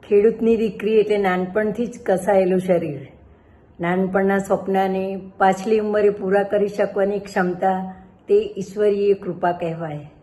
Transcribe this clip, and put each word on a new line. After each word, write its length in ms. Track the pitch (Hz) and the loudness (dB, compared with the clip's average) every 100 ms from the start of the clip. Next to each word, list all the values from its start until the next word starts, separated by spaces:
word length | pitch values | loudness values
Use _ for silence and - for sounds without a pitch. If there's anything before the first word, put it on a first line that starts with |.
ખેડૂતની 540 | - 208 214 226 226 226 | 2 4 4 2 0 2
દીકરી 400 | 220 - 202 220 | 0 -4 0 2
એટલે 160 | 202 208 | 2 2
નાનપણથી 720 | 196 180 180 214 214 208 233 | 2 0 -2 -2 -2 -2 -6
જ 60 | - - | -6 -2
કસાયેલું 520 | 185 - 196 185 185 185 | 0 2 2 4 2 2
શરીર. 380 | 175 165 139 131 - - - _ - _ _ | 0 0 -8 -12 -20 -20 -20 _ -20 _ _
નાનપણના 640 | 170 180 190 190 196 196 190 | -2 0 0 2 2 0 0
સ્વપ્નને 580 | 190 190 190 190 190 190 196 190 - | -2 0 0 0 -2 -4 -8 -12 2
પાછલી 420 | 190 190 - 220 | 2 2 2 0
ઉંમરે 320 | 214 208 208 196 | 2 2 2 2
પૂરા 240 | 190 196 | 0 0
કરી 300 | 196 208 202 196 | 2 0 0 0
શકવાની 480 | 196 202 196 202 | -2 0 0 -2
ક્ષમતા 560 | 190 - 180 180 190 185 185 - - - - | -4 -2 -2 0 0 0 -4 -12 -20 -20 2
તે 100 | 202 220 - | 2 2 -8
ઈશ્વરીય 540 | 190 214 208 202 202 190 | -10 0 0 2 0 -2
કૃપા 380 | 190 160 175 | -8 -4 -2
કહેવાય. 520 | 175 170 160 160 147 147 - | -2 -6 -6 -8 -10 -14 -20